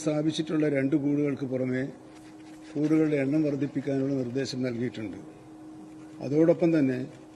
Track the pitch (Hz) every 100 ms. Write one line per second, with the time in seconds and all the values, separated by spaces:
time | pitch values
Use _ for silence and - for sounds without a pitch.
0 | - 151 156 151 160 160 151 143 135 151
1 | 139 143 147 135 135 127 127 127 135 -
2 | - - - - - - - 143 151 156
3 | 156 147 135 151 151 139 139 143 135 139
4 | 135 139 123 127 131 127 127 117 123 -
5 | 107 82 - - - - - - - -
6 | - - 131 147 165 165 170 165 135 127
7 | 135 - -